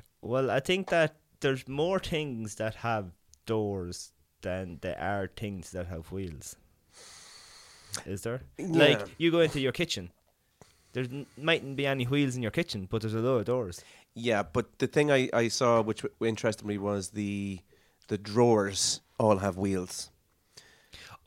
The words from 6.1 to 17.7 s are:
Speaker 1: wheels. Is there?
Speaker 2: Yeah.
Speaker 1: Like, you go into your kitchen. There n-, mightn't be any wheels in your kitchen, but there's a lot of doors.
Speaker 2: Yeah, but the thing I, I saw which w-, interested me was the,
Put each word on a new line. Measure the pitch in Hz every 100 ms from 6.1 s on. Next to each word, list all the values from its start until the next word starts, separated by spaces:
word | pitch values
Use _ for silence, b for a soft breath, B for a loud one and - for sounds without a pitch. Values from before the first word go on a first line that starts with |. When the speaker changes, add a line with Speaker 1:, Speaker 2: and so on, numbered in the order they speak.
Speaker 1:
wheels. | 95 92 71 - - _ _ _ B B B B B B B B B B -
Is | - 98
there? | 113 127 - -
Speaker 2:
Yeah. | 175
Speaker 1:
Like, | 165 147 110 95 -
you | 165
go | 165
into | 156 151
your | 131
kitchen. | - 123 101 90 _ _ _ _ _ - _ _
There | 123
n-, | 127 139 139 -
mightn't | 156 160 139 139
be | 139
any | 135
wheels | 123 143 139 123
in |
your | 110
kitchen, | - 175 104 92
but | 113
there's | 110
a | 113
lot | 120 123
of | 104
doors. | 127 98 - b b b
Speaker 2:
Yeah, | 113 117 104
but | - 123 - -
the | 131
thing | 151 147
I, | 135 127
I | 120 117
saw | - 123 117
which | 110 107
w-, | - - 113
interested | 110 117 104 104
me | 104
was | 101 101 92
the, | 104 101 101 101 92 _